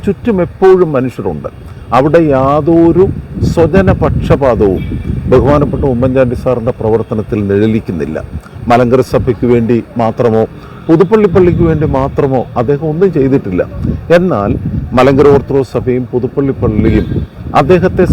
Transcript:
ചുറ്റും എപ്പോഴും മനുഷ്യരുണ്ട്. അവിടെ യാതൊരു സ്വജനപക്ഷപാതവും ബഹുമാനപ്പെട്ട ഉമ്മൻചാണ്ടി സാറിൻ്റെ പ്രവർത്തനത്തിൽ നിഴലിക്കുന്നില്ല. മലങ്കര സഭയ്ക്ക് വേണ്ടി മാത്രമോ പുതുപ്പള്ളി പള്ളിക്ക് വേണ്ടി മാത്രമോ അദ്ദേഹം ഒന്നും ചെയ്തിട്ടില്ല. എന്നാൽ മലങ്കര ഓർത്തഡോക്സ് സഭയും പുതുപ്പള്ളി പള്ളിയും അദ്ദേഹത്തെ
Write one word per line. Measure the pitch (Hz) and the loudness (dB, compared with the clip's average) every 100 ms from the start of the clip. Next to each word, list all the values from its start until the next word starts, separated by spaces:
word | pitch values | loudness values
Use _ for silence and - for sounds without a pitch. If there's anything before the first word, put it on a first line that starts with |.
| 208 | -2
ചുറ്റും | - 240 185 170 | -4 -2 -2 -2
എപ്പോഴും | - 190 185 165 135 | 2 4 4 4 0
മനുഷ്യരുണ്ട്. | 127 - 98 76 69 - - - - 117 | -2 -4 -6 -6 -10 -14 -18 -16 -2 0
അവിടെ | 147 165 156 131 | 2 2 2 2
യാതൊരു | 135 147 156 165 165 165 196 - - - - | 2 0 2 4 4 4 2 -2 -8 -4 -2
സ്വജനപക്ഷപാതവും | 175 160 185 185 - 151 - - 147 135 107 101 90 - - - - - | 0 2 2 2 2 0 0 0 0 2 2 2 0 -4 -6 -6 -6 0
ബഹുമാനപ്പെട്ട | 127 123 147 - 131 143 | 2 4 2 0 -2 -2
ഉമ്മൻചാണ്ടി | 120 131 131 123 123 | 0 0 0 0 -2
സാറിൻ്റെ | 127 120 113 - | -2 -2 -4 -4
പ്രവർത്തനത്തിൽ | 110 110 107 107 98 107 98 | 0 0 -2 -6 -4 -4 0
നിഴലിക്കുന്നില്ല. | 98 110 110 - 82 73 76 - - - - 117 | 0 2 0 -4 -6 -6 -8 -8 -12 -14 -8 0
മലങ്കര | 120 120 127 - | 2 4 2 0
സഭയ്ക്ക് | 127 127 117 120 | -2 -2 -2 0
വേണ്ടി | 120 117 117 - 120 | 0 2 -2 -2 -4
മാത്രമോ | 110 - 120 110 107 - - - - | -2 0 0 2 0 -6 -20 -8 0
പുതുപ്പള്ളി | 160 185 220 202 | 2 4 2 2
പള്ളിക്ക് | 190 180 165 170 | 4 2 2 0
വേണ്ടി | 156 151 139 | 0 0 -2
മാത്രമോ | 139 - 139 131 - 117 | -2 -2 0 0 -4 -4
അദ്ദേഹം | 117 143 156 | -2 -2 -2
ഒന്നും | 156 196 156 | 0 0 2
ചെയ്തിട്ടില്ല. | 131 131 104 87 - - - - - 170 | 2 0 -2 -4 -4 -4 -6 -4 2 2
എന്നാൽ | 180 113 101 - - - - 123 | 2 0 -2 -2 -4 -6 -2 2
മലങ്കര | 131 135 143 139 | 4 4 4 4
ഓർത്തഡോക്സ് | - 135 131 123 | 2 -2 -2 -4
സഭയും | 113 127 123 | -2 -4 -2
പുതുപ്പള്ളി | 127 123 143 139 - | -4 -4 -4 -4 -2
പള്ളിയും | 117 107 - - - - - - - 143 | -2 0 2 0 -2 -4 -8 -12 -2 0
അദ്ദേഹത്തെ | 143 180 180 - 180 | 2 2 2 0 0